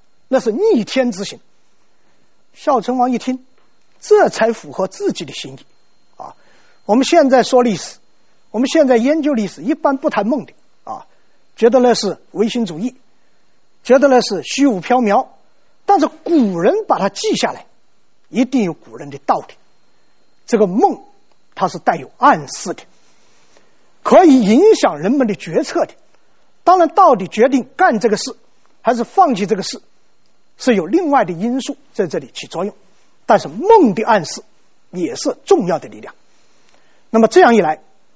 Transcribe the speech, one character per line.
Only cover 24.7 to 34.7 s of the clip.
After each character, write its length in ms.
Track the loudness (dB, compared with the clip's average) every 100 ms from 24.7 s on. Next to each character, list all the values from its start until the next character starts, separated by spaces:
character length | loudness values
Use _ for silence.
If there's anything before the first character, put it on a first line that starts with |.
| 4
响 240 | 0 -2
人 120 | -2
们 140 | -2 -2
的 80 |
决 300 | -4 -6 -4
策 240 | -4 -4 -6
的。 80 | -8 _ _ _ _ _ _
当 140 | 0 2
然， 100 | 2
到 260 | 4 4 4
底 120 | -2
决 220 | -2 0
定 180 | 0 -4 -2
干 240 | 0 2
这 100 | -2
个 60 | -2
事 200 | -6 -14 _ _ _ _
还 100 | -2
是 100 | -2
放 300 | -2 2 2
弃 140 | 2 -2
这 80 | -4
个 80 |
事， 180 | -6 -12 -18 _ _ _ _ _ _ _
是 200 | 0 0
有 100 | 0
另 240 | -2 0
外 160 | 0 0
的 80 |
因 260 | -4 -4 -6
素 160 | -8 -14 _
在 140 | -8 -6
这 120 | -6
里 120 | -10
起 140 | -16 -12
作 160 | -8
用， 100 | -8 -10 _ _ _ _ 0
但 140 | 0
是 80 | 0
梦 440 | -6 2 4 4 2
的 80 |
暗 200 | 0 0
示 200 | -2 -12 -18 _ _